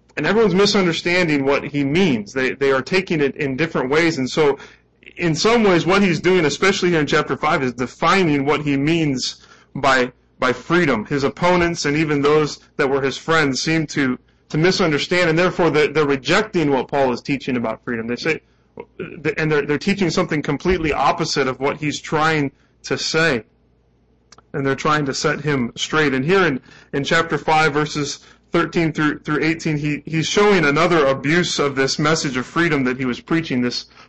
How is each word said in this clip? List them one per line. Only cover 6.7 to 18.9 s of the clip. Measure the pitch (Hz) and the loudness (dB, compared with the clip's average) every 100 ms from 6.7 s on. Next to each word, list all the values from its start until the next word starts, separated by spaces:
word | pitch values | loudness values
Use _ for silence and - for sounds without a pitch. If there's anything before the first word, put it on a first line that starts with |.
| 196 180 | 2 2
here | 165 | 2
in | 143 | 2
chapter | 156 147 135 | 0 0 -2
five, | - 143 | 0 0
is | 131 | -2
defining | 120 123 - 165 190 170 143 | -4 -8 -2 0 2 2 2
what | 139 156 | 0 0
he | 147 139 | 0 0
means | 143 170 151 127 - - - - _ - | 0 0 0 -2 -4 -10 -20 -20 _ -2
by, | 135 131 123 - _ - | 2 2 2 -4 _ -4
by | 127 | -2
freedom. | 123 - 170 165 113 104 | -2 0 2 2 0 -2
His | 147 135 | -2 -2
opponents | - 175 180 170 165 151 | 0 2 2 2 -2 -2
and | 147 | 0
even | 160 147 | 0 0
those | 143 156 147 - _ - | 2 2 0 -6 _ -2
that | 139 | 0
were | 135 | 0
his | 135 127 | -2 -4
friends | - 160 147 127 | 0 2 2 0
seem | - 160 151 | -2 -2 -2
to, | - 131 127 _ _ - | -2 -2 -4 _ _ -6
to | 151 | 0
misunderstand, | 170 190 180 143 - 180 175 | 2 2 2 0 0 0 2
and | 160 | 2
therefore | 180 - 165 | 2 2 2
they're, | 147 143 | 4 2
they're | 151 143 | 2 0
rejecting | 139 123 185 214 180 147 | 0 0 0 0 0 2
what | 131 - | 0 0
Paul | 143 131 | 0 0
is | 117 | 0
teaching | - 135 - 123 | -4 -6 -4 -4
about | 117 110 | -4 -6
freedom. | - 117 113 | -6 -6 -6
They | 120 | -4
say, | 160 151 _ _ _ - - | -4 -4 _ _ _ -20 -20